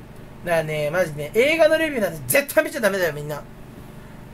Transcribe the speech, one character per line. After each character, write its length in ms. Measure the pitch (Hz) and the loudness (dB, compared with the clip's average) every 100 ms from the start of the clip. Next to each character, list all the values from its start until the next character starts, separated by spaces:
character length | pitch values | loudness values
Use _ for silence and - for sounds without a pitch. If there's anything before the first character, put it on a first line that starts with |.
| - - - - | -18 -18 -18 -12
だ 80 | 175 | 0
か 40 | 165 | 0
ら 60 | |
ね、 260 | 156 151 147 | 0 -2 0
マ 140 | 170 | 2
ジ 100 | 175 | 0
ね、 160 | 147 147 | -2 -2
映 220 | 220 277 320 | 4 4 6
画 120 | 311 | 6
の 100 | 320 | 6
レ 120 | 320 | 2
ビ 60 | 269 | 0
ュ 20 | |
ー 20 | |
な 80 | 190 | -2
ん 20 | |
て 80 | 160 127 | -4 0
絶 280 | 269 285 | 2 4
対 100 | 302 | 2
見 60 | 311 | 2
ち 60 | 311 | 0
ゃ 40 | |
ダ 100 | 208 | 0
メ 80 | 196 | 2
だ 80 | 175 | 0
よ、 60 | |
み 100 | 147 | -2
ん 60 | 147 | -6
な。 140 | 147 - - - - - - - - - | -8 -10 -16 -16 -16 -16 -16 -18 -18 -16